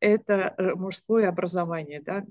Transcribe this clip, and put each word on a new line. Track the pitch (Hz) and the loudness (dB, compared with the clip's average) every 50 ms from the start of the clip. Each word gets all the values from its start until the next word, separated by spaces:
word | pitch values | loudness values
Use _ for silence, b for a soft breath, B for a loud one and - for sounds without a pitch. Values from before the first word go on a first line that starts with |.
это, | - 208 208 214 - - 208 196 185 - - - | 2 4 4 4 2 2 0 0 0 0 -2 -2
э, | 185 185 - | 0 0 0
мужское | 180 185 190 185 - - - 220 226 220 185 | -2 -4 -6 -8 -8 -4 0 2 4 4 2
образование, | 175 175 175 175 175 180 175 170 170 165 156 143 147 147 147 | 2 0 -2 -2 -2 -2 -2 -2 -4 -6 -6 -8 -12 -10 -8
да, | - 185 202 202 - | -6 -6 -6 -6 -6